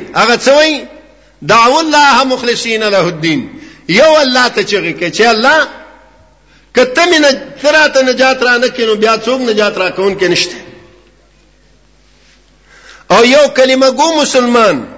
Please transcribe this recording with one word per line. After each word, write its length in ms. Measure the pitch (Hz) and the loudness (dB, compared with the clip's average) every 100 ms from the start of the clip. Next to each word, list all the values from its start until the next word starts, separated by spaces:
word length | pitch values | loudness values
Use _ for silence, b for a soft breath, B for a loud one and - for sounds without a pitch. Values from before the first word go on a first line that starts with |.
| - 165 | -6 -2
هغه 200 | 220 226 | 0 0
څه 120 | 254 | 2
وی؟ 380 | 294 311 277 - - - _ b b | 2 2 -2 -10 -20 -20 _ b b
دعوا 380 | 151 226 233 302 | 0 2 4 2
الله 440 | 320 294 285 247 | 0 2 4 2
مخلصین 600 | 262 254 240 233 233 220 | 0 -2 -4 -4 -4 -4
له 220 | 214 196 170 | -2 0 -2
الدین. 360 | 160 165 143 - - B B B | -4 -4 -4 -6 -16 B B B
یو 280 | 196 311 311 | 2 4 4
الله 320 | 269 254 247 | 2 0 -2
ته 160 | 220 | -2
چغې 300 | 196 202 165 160 | -4 -4 -6 -6
کوي 120 | 175 | -6
چې 100 | - | 0
الله، 460 | 233 220 254 311 277 - - - _ _ _ _ b b b | 0 2 2 0 -2 -8 -20 -20 _ _ _ _ b b b
که 120 | 240 254 | 0 0
ته 200 | 320 349 | 0 0
مې 140 | 320 | 2
نه، 120 | 294 - - - | 2 0 -8 -6
ته 100 | 285 | 0
راته 300 | 311 302 269 | 2 2 2
نجات 420 | 254 240 262 262 | 0 2 0 0
را 140 | 247 240 | 0 0
نه 100 | 247 | -2
کړې، 120 | - | -2
نو 160 | 226 208 | -2 0
بیا 220 | 214 220 | 0 0
څوک 240 | 226 262 247 | -2 -4 -2
نجات 280 | 214 208 208 | -2 -2 -2
را 120 | 185 | -6
کوونکی 380 | 185 196 185 180 | -2 -4 -2 -2
نشته. 280 | 165 - - - - - _ _ _ _ _ _ _ _ _ _ _ _ _ _ _ _ _ B B B B B | -2 -4 -10 -20 -20 -20 _ _ _ _ _ _ _ _ _ _ _ _ _ _ _ _ _ B B B B B
او 140 | 190 240 | 2 4
یو 220 | 285 277 | 4 2
کلمه 420 | 262 262 262 269 | 2 2 2 0
گو 300 | 254 330 311 | 0 0 0
مسلمان، 640 | 277 262 240 240 214 135 101 | 0 0 2 2 2 0 -6